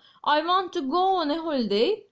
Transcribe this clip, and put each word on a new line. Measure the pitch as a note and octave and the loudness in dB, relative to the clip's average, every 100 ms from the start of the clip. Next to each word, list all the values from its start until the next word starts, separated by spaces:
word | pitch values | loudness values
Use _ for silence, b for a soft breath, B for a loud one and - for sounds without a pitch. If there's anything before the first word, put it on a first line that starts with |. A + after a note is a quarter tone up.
| b b - D4+ | b b 0 0
"I | |
want | D#4+ F#4 F#4 | 2 0 0
to | F4 C4+ | -4 -2
go | E4+ | 0
on | F#4+ F#4+ D#4 | 2 2 0
a | D#4+ | -2
holiday." | E4 C#4+ A3 G3+ C#4+ G#4+ - | -2 -2 0 2 2 0 -6